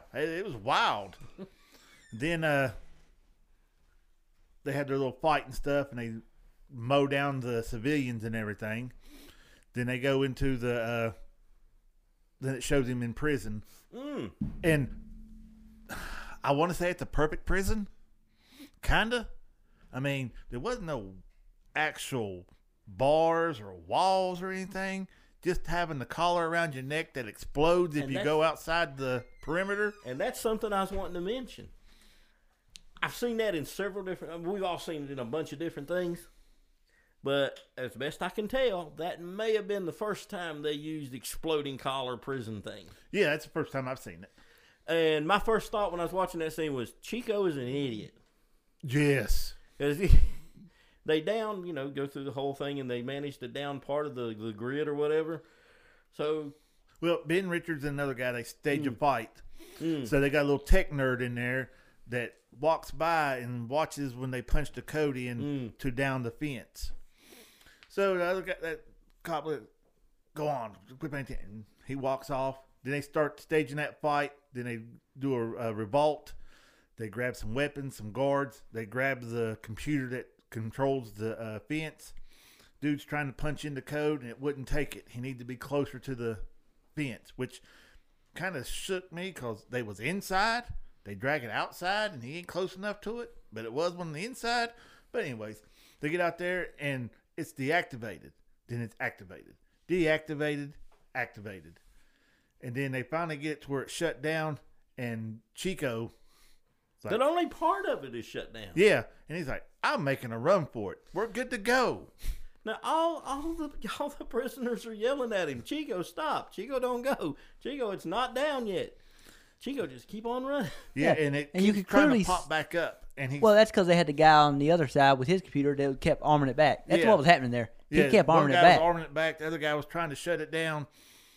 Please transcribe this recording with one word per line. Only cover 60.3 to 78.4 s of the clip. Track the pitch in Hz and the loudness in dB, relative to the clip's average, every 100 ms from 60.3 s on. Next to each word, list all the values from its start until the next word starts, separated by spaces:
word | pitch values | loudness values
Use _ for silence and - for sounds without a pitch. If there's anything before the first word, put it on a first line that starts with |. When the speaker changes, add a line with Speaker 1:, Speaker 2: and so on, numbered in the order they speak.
Speaker 1:
got | 147 | 4
a | 143 | 4
little | 139 | 2
tech | - 190 185 | 6 6 6
nerd | 143 131 123 | 0 0 2
in | 123 | -2
there | 120 123 131 123 - - - 113 | -2 -2 -2 -4 -12 -20 -20 -8
that | 123 117 - _ 120 | -6 -6 -10 _ 0
walks | 147 156 - | 2 2 -2
by | 135 165 165 147 127 | -2 2 4 2 0
and | 120 123 117 | -4 -6 -2
watches | 147 156 143 139 120 | -2 -2 -4 -6 -6
when | 131 | -6
they | 127 | -6
punch | - 156 139 | 2 2 2
the | 123 | -6
code | - 151 147 127 | -4 0 0 0
in | 123 120 143 139 117 | -4 -4 -4 -4 -6
Speaker 2:
Mm. | - | -6
Speaker 1:
to | 135 | -4
down | 120 139 131 | 0 0 0
the | 117 | -4
fence. | - 151 117 - - - - - _ - - - _ - - - | -6 -6 -6 -12 -6 -6 -6 -10 _ -20 -20 -20 _ -20 -20 -8
So | - 196 180 | 0 2 2
the | |
other | 175 190 | 0 0
guy, | 185 175 | -4 -6
that | 160 156 - - _ _ | -6 -8 -10 -20 _ _
cop, | - 156 156 | -6 -4 -2
like, | 139 107 _ _ _ _ _ _ | -6 -8 _ _ _ _ _ _
"Go | 156 151 | -4 -2
on, | 135 110 98 - 131 | -2 -6 -12 -20 -12
quit | 151 | -8
paying | 139 | -6
attention." | 123 - 98 110 107 _ - | -6 -6 -8 -12 -16 _ -10
He | |
walks | 139 131 135 - | -4 -2 -2 -4
off. | 131 135 131 - _ | -2 -2 -6 -14 _
Then | 127 | -6
they | 143 | -6
start | - 160 147 - | -2 0 0 -2
staging | - 160 131 147 | 0 2 2 -2
that | 143 - | -6 -2
fight. | 151 147 143 - _ | 0 2 0 -6 _
Then | 123 | -10
they | 120 117 117 117 _ 135 | -8 -8 -12 -20 _ -6
do | 135 | -2
a, | 123 113 104 117 | 0 0 -2 -4
a | |
revolt. | 107 104 143 151 143 - - - - - _ _ - | -2 0 4 4 2 -8 -14 -14 -20 -20 _ _ -12
They | 110 | -8
grab | 104 123 120 | -4 -4 -4
some | 107 | -4
weapons, | 123 143 143 139 - | -2 -2 -4 -10 -10
some | 107 | -8
guards. | 107 139 139 | -2 2 2